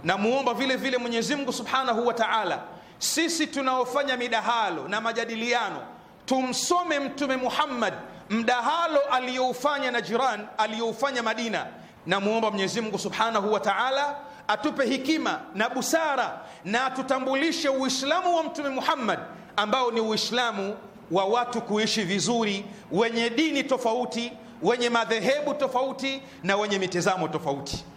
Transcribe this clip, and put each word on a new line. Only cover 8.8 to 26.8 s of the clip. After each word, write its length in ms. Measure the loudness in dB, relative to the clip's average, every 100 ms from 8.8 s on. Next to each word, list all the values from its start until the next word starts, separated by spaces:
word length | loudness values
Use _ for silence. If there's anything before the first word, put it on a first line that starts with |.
| 2 2 2
aliyoufanya 800 | 2 0 0 0 0 0 0 0
Najran, 560 | -2 -2 0 0 0 -6 -2
aliyoufanya 680 | 0 0 -2 0 -2 0
Madina. 420 | -2 0 0 -2 -4 -10 -20 -16 -2
Namuomba 440 | 0 2 2 2
Mwenyezi 300 | 0 -2 -2
Mungu 180 | -2 -4
Subhanahu 540 | -4 0 2 2 2
wa 60 | 2
Ta'ala 560 | 2 2 2 2 0 -4 -10 -18 -2
atupe 380 | 0 0 2 0
hekima 520 | 2 2 0 2 -2 -6 -2
na 140 | 0
busara 720 | 0 2 2 2 2 0 -2 -12 -12 -2
na 200 | 0 0
atutambulishe 840 | -2 0 0 2 2 2 2 2
Uislamu 680 | 2 2 0 2 2 4 2
wa 80 |
Mtume 260 | 2 -4 -4
Muhammad 500 | -2 0 0 0 -2 -4 -16 -8 -2
ambao 360 | 2 2 2
ni 100 | 2
Uislamu 760 | 0 0 0 0 0 0 -4 -6 -12 -20 -2
wa 140 | 0 4
watu 360 | 2 2 -2
kuishi 400 | -2 0 2 0
vizuri, 600 | 0 0 2 2 2 -2 -6 -14 -4
wenye 380 | 2 2 2 0
dini 340 | 2 2 2
tofauti, 680 | 0 0 2 0 -2 -4 -6 -10 -18 -2
wenye 280 | 0 2 4
madhehebu 640 | 2 2 2 2 2 0
tofauti 680 | 0 0 0 -2 -2 -4 -4 -10 -8
na 140 | 0 0
wenye 220 | 2
mitazamo 480 | 0